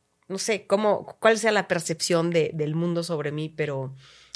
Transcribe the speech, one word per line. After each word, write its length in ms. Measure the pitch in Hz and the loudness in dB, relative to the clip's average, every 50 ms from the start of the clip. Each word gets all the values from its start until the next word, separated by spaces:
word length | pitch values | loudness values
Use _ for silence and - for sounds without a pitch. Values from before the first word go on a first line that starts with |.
| _ _ _ _ _ - | _ _ _ _ _ -10
no 100 | 190 190 | -8 -6
sé 280 | - - 220 190 202 | -2 -2 -2 -2 0
cómo, 500 | - 196 202 214 208 190 - - - - _ | 0 0 2 4 2 2 0 -2 -10 -12 _
cuál 180 | - 220 226 214 | 4 4 4 4
sea 140 | 220 220 | 2 2
la 160 | 214 202 190 - | 2 2 0 0
percepción 600 | 180 170 160 - 165 160 - - 175 165 165 170 | -2 -2 -2 -4 -4 -4 0 2 2 2 2 4
de, 200 | 170 165 151 - - | 2 2 2 2 0
del 200 | 160 151 147 156 | -2 -2 -2 -2
mundo 280 | 165 170 175 170 170 165 | -2 -2 0 -2 -2 -2
sobre 260 | 170 170 147 147 147 | -4 -4 -4 -4 -4
mí, 180 | 147 151 156 156 | -4 -4 -6 -8
pero 440 | 160 - 156 143 139 135 131 135 135 - - - - - - _ - | -6 -6 -6 -4 -4 -6 -6 -8 -10 -16 -20 -20 -20 -20 -20 _ -20